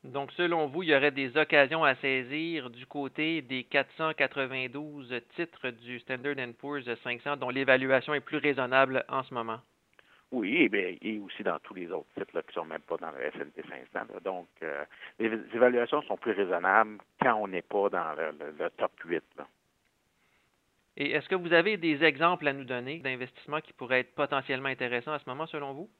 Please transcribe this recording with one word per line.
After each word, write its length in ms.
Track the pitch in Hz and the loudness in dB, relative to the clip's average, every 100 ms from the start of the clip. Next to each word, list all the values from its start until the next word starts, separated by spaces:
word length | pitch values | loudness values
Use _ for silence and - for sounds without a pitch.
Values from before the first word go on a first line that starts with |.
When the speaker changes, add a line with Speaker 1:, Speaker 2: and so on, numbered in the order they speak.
Speaker 1:
Donc, 300 | 135 139 139 | -6 -8 -6
selon 340 | - 175 170 147 | -2 0 2 0
vous, 160 | 147 | -2
il 60 | 175 | 4
y 60 | |
aurait 160 | 143 143 | 4 4
des 260 | 135 131 143 | 2 0 2
occasions 460 | 151 151 135 160 | 6 6 6 6
à 100 | 151 | 4
saisir 720 | 127 139 131 123 151 165 160 123 | 4 0 0 -2 -6 -4 -4 -8
du 160 | 117 | -12
côté 560 | 127 147 135 - 156 165 | -8 -6 -6 -2 -2 -2
des 220 | 123 131 | -4 -6
quatre 260 | 123 143 131 | 0 0 0
cent 200 | - 160 | -2 -2
quatre-vingt-douze 1080 | 156 139 143 131 131 127 135 151 147 123 123 _ | 0 0 0 -4 -4 -6 -8 -10 -12 -8 -8 _
titres 360 | - 170 - 131 | -6 -6 -4 -8
du 280 | 117 120 120 | -8 -12 -12
Standard 340 | - 127 139 135 | -6 -4 -4 -4
and 140 | 123 117 | -6 -8
Poor's 240 | 143 143 123 117 | -8 -6 -4 -6
cinq 180 | 127 120 | -4 -6
cents 160 | 143 139 | -4 -2
dont 120 | 127 | -2
l'évaluation 640 | 131 135 131 131 131 135 | 0 6 6 6 4 4
est 60 | 147 | -4
plus 180 | - 151 | -2 0
raisonnable 680 | 147 135 127 131 131 131 - | 2 2 4 6 6 2 0
en 160 | 131 | -4
ce 100 | 131 | -4
moment ? 280 | 127 113 113 _ _ _ _ _ _ _ | -6 -6 -8 _ _ _ _ _ _ _
Speaker 2:
Oui, 300 | 127 98 156 | -2 0 4
et 40 | 113 | 4
bien, 280 | 104 90 87 | 2 -2 -6
et 180 | 107 107 | -6 -6
aussi 220 | 98 - | -8 -4
dans 140 | 98 82 | -2 -2
tous 140 | - | -6
les 160 | 92 85 | -10 -6
autres 200 | 87 - - | -8 -8 -10
titres, 140 | - | -6
là, 80 | 82 | -6
qui 100 | - | -4
sont 120 | - | -8
même 160 | 80 78 | -6 -10
pas 160 | - 82 | -6 -6
dans 140 | 80 | -6
le 100 | 67 | -6
S 120 | 71 | -6
and 160 | - 71 | -6 -10
P 60 | - 76 | -10 -12
cinq 180 | 65 62 | -14 -10
cents, 200 | 101 113 | -10 -8
là. 60 | 98 | -8
Donc, 280 | 95 92 87 _ | -6 -8 -12 _
euh, 220 | 80 71 76 - - - | -6 -6 -8 -14 -20 -4
les 80 | 113 110 - | -2 -2 -6
évaluations 460 | 113 123 123 120 147 | 4 6 6 2 -2
sont 160 | - 98 | -2 -4
plus 140 | 117 | -2
raisonnables 680 | 95 92 90 90 104 110 104 _ _ | 0 2 2 4 6 4 -2 _ _
quand 140 | 131 | 2
on 120 | 110 101 | 2 -2
n'est 140 | 90 | -4
pas 260 | - 104 98 | -2 2 2
dans 260 | 90 80 | 2 -4
le, 180 | 76 78 | -4 -6
le, 240 | 76 76 76 | -6 -12 -6
le 100 | 85 | -6
top 200 | - 110 - | -2 -4 -4
huit, 180 | 82 85 _ - | -4 -4 _ -18
là. 100 | 71 _ _ _ _ _ _ _ _ _ _ _ _ _ _ - | -18 _ _ _ _ _ _ _ _ _ _ _ _ _ _ -6
Speaker 1:
Et 140 | 143 | -2
est-ce 180 | 151 - | -2 0
que 60 | |
vous 180 | 190 175 | -2 6
avez 240 | 170 185 208 | 6 6 2
des 260 | 165 147 | 2 4
exemples 420 | 160 131 170 180 147 | 4 6 2 4 0
à 40 | |
nous 140 | 139 | -2
donner 340 | 127 123 127 165 | -4 -6 -4 -6
d'investissements 640 | 135 127 127 - - 151 | -6 -6 -8 -12 -6 -6
qui 100 | - | -6
pourraient 300 | - 123 127 | -14 0 0
être 140 | 123 | 0
potentiellement 540 | - 143 139 131 131 135 | -2 0 0 -2 -4 -2
intéressants 440 | 131 127 123 120 | -4 -2 -2 -2
à 60 | 147 | -8
ce 100 | - | -6
moment, 160 | 131 | -8
selon 260 | 160 151 143 | -6 -6 -8
vous ? 180 | 135 202 | -10 -14